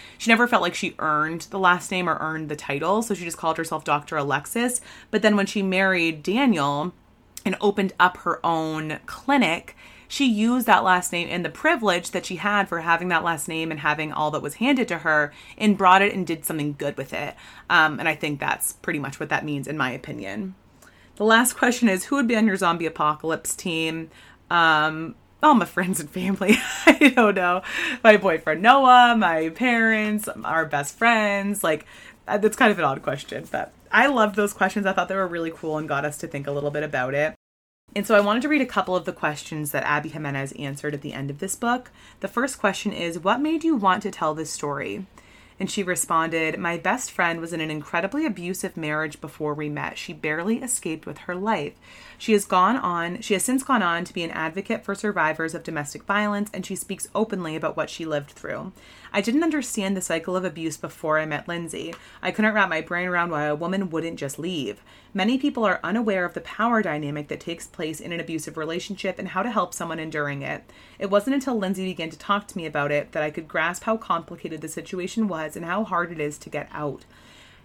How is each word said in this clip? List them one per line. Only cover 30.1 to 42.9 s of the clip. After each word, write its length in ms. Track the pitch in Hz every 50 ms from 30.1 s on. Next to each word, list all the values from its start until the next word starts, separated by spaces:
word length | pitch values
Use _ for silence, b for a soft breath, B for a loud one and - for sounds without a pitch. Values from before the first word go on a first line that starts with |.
| 214 208 214
our 400 | - - - - - 156 165 160
best 320 | 156 147 143 147 - - -
friends. 640 | 226 233 233 220 214 208 202 202 196 202 202 202 -
Like, 240 | 165 156 151 - B B B B B B B -
uh, 120 | - - 202
that's 180 | 196 214 220
kind 160 | - 262 220 202
of 80 | 175
an 40 | 160
odd 180 | 139 135 - -
question, 440 | - 131 143 - - - - - - -
but 200 | - - - - _ _ - -
I 160 | 214 254 285
loved 260 | 277 226 214 208 196
those 200 | 214 208 202 -
questions. 320 | - 196 196 - 208 202
I 60 | 190 185
thought 160 | 185 180 180
they 60 | 190
were 140 | 196 190 175
really 240 | 170 170 165 160 160
cool 240 | - - 160 156 151
and 80 | 156
got 180 | 151 147 139 147
us 140 | 151 147 -
to 80 | -
think 220 | 160 - 139 139 143
a 40 | 143
little 200 | 143 143 147 147
bit 100 | 151 151
about 320 | 147 143 131 127 131 139
it. 220 | 143 151 156 156 - _ _ _ _ _ _ _ _ _ _ -
And 140 | 202 202
so 80 | - 220
I 60 | 202
wanted 220 | 202 202 214 247 247
to 60 | 294
read 120 | 302 285
a 60 | 262
couple 280 | - - 202 185 - 185
of 100 | 180 -
the 80 | 190 -
questions 600 | - - 156 147 143 - - 160 151 151 143 -
that 100 | 139 -
Abby 280 | - 147 147 151 156
Jimenez 420 | 151 156 151 139 139 135 139 135 -
answered 420 | - 147 139 139 139 - 147 147
at 60 | 143
the 120 | - 147 -
end 160 | - 139 139
of 120 | 139 143
this 160 | 190 190 -
book. 340 | - 240 233 240 247 247 - B B B B B B
The 80 | - 190
first 320 | - 233 254 269 - -
question 320 | - 196 190 - - 208